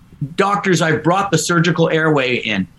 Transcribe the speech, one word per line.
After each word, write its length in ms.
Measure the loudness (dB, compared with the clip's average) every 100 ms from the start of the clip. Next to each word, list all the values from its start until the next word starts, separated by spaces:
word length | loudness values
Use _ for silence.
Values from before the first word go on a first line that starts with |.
| -18 -12 -8
"Doctors, 480 | -2 0 0 0 0
I've 200 | 2 0
brought 280 | 0 0 0
the 80 | -2
surgical 500 | 0 2 2 2 0
airway 480 | 2 0 0 0 -2
in," 320 | -2 -4 -4